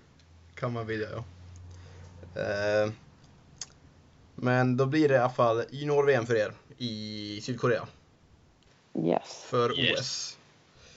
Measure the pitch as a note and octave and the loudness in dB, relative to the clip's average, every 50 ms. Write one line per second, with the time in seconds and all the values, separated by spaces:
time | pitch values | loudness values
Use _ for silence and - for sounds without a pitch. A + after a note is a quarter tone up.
0 | - - - - - - - - - - - - C3 A#2+ A#2+ A#2 A2+ A2 A2 G#2+ | -20 -20 -20 -20 -20 -20 -20 -20 -20 -20 -10 -8 -6 -4 -4 -4 -4 -4 -4 -4
1 | G#2+ - G#2+ A2+ A#2+ - - - - - - - - - - - - - - - | -4 -6 -6 -10 -10 -12 -16 -20 -20 -20 -20 -18 -18 -18 -18 -18 -20 -20 -20 -20
2 | - - - - - - - G#2 G#2 G#2 G2+ G2+ G#2 G#2 G#2 G#2+ G#2+ G#2+ A2 - | -20 -20 -20 -18 -18 -10 -8 -6 -4 -2 -2 0 0 2 2 2 2 2 -2 -6
3 | - - - - - - - - - - - - - - - - - - - - | -14 -20 -20 -20 -20 -20 -20 -20 -20 -20 -20 -18 -18 -18 -18 -20 -20 -20 -20 -20
4 | - - - - - - - - A2 B2 B2 B2+ B2+ B2+ B2 B2 C3+ C3+ D3+ D#3 | -20 -20 -20 -20 -20 -20 -10 -2 0 2 4 4 4 4 4 2 2 2 4 4
5 | D#3 C#3 C3+ B2 A#2+ C3 - - B2 A#2 A2+ A#2 A#2 - C3 C#3+ D3 D3 D3 C#3+ | 4 6 6 4 4 2 2 2 4 4 4 2 -2 -4 -8 -6 -2 2 2 4
6 | C#3 C#3+ C3+ A#2+ A2 A#2+ A#2 A2 G#2 F#2+ - - - - - - B2 A#2 A2 G#2+ | 6 6 4 4 4 2 2 2 2 0 -4 -10 -18 -20 -12 -8 -6 -6 -6 -6
7 | G#2+ G#2+ G#2+ G#2 G#2 G#2 G#2 G#2 - - B2 A#2 C3 B2 A2 F#2 - - - - | -8 -10 -8 -8 -8 -8 -8 -8 -6 -6 -4 0 0 0 0 0 -2 -8 -14 -20
8 | _ _ _ _ _ _ - - _ _ _ _ _ _ _ _ _ _ - - | _ _ _ _ _ _ -20 -20 _ _ _ _ _ _ _ _ _ _ -4 0
9 | - E2+ - - - - - - - - B2+ B2 A#2+ A#2 - - D#2+ E2+ - - | 2 2 2 2 0 -4 -12 -16 -6 -2 0 2 2 2 2 2 2 2 2 0
10 | B2+ - - - - - - - - _ _ _ _ _ _ - - - - | -2 -4 -6 -8 -8 -10 -12 -16 -20 _ _ _ _ _ _ -20 -20 -20 -20